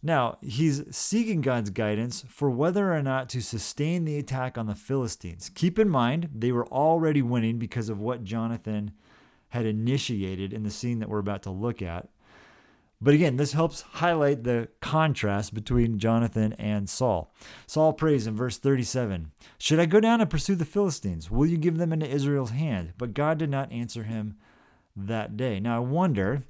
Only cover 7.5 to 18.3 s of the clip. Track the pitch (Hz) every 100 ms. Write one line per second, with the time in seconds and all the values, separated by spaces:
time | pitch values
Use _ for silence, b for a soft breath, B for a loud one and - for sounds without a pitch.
7.5 | 117 110 123 110 104 107 120 98 113 113
8.5 | 117 - 107 104 - b b b b b
9.5 | 120 110 107 113 131 - 110 95 92 98
10.5 | 107 107 98 123 120 104 104 101 101 -
11.5 | 95 117 113 90 85 - _ b b b
12.5 | b b b b _ 120 147 165 127 143
13.5 | 151 165 - - - 175 165 143 131 117
14.5 | 120 113 _ - 151 160 - 104 101 -
15.5 | 107 104 123 117 107 113 113 117 113 107
16.5 | - 104 104 101 - 127 92 78 B B
17.5 | B B 151 156 156 160 143 110